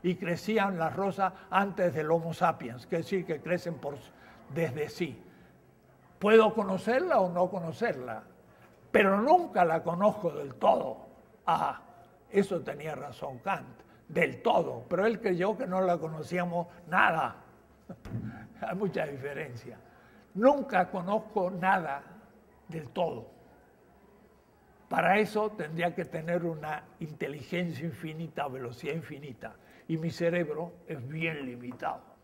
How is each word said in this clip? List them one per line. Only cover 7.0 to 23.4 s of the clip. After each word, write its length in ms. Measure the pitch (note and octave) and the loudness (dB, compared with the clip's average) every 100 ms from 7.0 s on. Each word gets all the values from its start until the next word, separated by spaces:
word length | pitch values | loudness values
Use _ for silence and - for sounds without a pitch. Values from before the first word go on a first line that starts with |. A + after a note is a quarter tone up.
| F4+ C4 | 4 4
o 100 | F#3 | 4
no 200 | F3 F3+ | 2 0
conocerla, 760 | F#3+ E3 B2 A3+ C#3+ B2 A2 - - - - - - - | 0 -6 -2 -2 -2 -6 -10 -12 -20 -20 -20 -20 -20 2
pero 300 | - G3 G3 | 4 6 4
nunca 440 | B3 F4+ E4+ G3+ E3+ | 6 4 4 4 4
la 160 | D#3+ | 4
conozco 500 | E3+ E3+ G3+ G3+ E3+ | 0 4 4 4 -4
del 240 | D3 C#3+ B2 | -4 -8 2
todo. 520 | G3+ - C3+ - - - - - - | 4 4 0 -6 -14 -20 -20 -6 0
Ah, 360 | D#3+ D#3 - - - - - - | 2 2 -4 -14 -20 -20 -20 0
eso 320 | G3 G3 F3 | 2 2 -2
tenía 340 | C#3+ C#3+ D#3 C#3 | -4 -8 -8 -8
razón 440 | C#3 A#2+ C#3+ B2 | -10 -10 -10 -8
Kant, 420 | G3 F#3 - - - - - | -4 -4 -6 -18 -20 -20 -4
del 340 | D#3+ D3+ B2 | 2 2 2
todo, 440 | A#3 G3 C#3+ A#2+ A#2 | 2 2 2 -6 -4
pero 160 | F3 G#3+ | 2 2
él 140 | A3+ | 2
creyó 380 | G#3+ F3+ F#3+ A3 | 0 2 0 0
que 80 | A3 | -2
no 160 | F#3 | 0
la 160 | F#3+ F3 | 2 0
conocíamos 680 | D#3+ D#3 D3 F3+ F3 E3+ E3 - - | -2 -8 -4 -4 -2 -4 -6 -12 -2
nada. 500 | F#3 G#3+ D#3+ B2+ - - - _ - - | 4 4 4 -2 -4 -20 -20 _ -20 -18
<laughs> 760 | - - - - - - - | -16 -10 -8 -8 -12 -18 -10
Hay 140 | - F#3 | -8 -4
mucha 300 | G3+ - D#3 | -2 -2 -4
diferencia. 720 | C#3 C#3 C#3+ D3+ A#2+ B2 - - - - - - F3+ | -6 -8 -8 -10 -12 -16 -18 -20 -20 -20 -20 -10 4
Nunca 540 | B3 C#4+ A#3 F#3+ F3 | 6 6 2 2 2
conozco 600 | F#3 F3 G#3+ - G#3+ F3+ | -2 -2 -2 0 -2 -2
nada 540 | F#3+ F#3 G3 D#3 C#3 - - - - - - - | 0 2 2 0 -8 -10 -20 -20 -20 -20 -20 -12
del 220 | D#3+ C#3 | -12 -8
todo. 520 | - E3+ A2+ A2+ - | -4 -2 -4 -12 -20